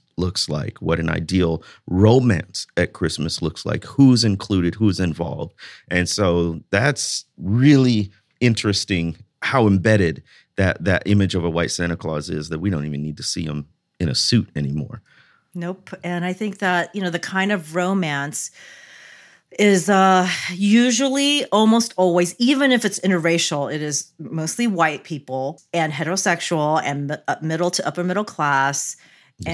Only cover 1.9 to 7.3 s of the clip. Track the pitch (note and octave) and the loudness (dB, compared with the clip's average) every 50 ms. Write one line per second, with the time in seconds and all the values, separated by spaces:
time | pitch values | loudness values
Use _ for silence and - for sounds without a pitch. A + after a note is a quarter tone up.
1.9 | F2 F#2 G#2 A2 - C3 B2 B2 F#2+ D#2 F#2+ - - - - - _ F2 F2+ - | 2 4 6 6 6 6 6 4 2 0 -2 -6 -10 -14 -14 -6 _ -2 -2 -2
2.9 | - - F#2 D#2+ - - D2 E2 - - E2+ D#2 - - - - - - - - | -2 -4 -4 -4 -4 -4 -6 -6 -4 -4 -4 -6 -6 -6 -6 -6 -6 -6 -8 -4
3.9 | - - C#3 C3 B2 A2+ G#2+ A2 G2 F#2+ - - G#2 F#2 E2+ F2 E2 - A2 G#2 | 2 6 6 8 6 6 4 2 0 -2 -2 -2 0 0 0 0 0 0 0 0
4.9 | F2+ F#2 F#2 E2+ D#2 - E2+ D2 C2+ D2+ E2+ F2 - _ - - - - _ - | 2 0 -2 -2 -2 -4 -6 -6 -6 -8 -10 -10 -12 _ -20 -20 -20 -20 _ -4
5.9 | - F2+ F2+ - - - G2+ F2+ E2+ F2 E2+ E2+ E2 E2 - _ F#2+ G2+ B2 D3 | -2 0 0 0 0 0 0 2 2 2 0 -2 -4 -6 -6 _ -2 0 0 0
6.9 | C#3 - - - - - - _ | -2 -2 -4 -6 -8 -8 -10 _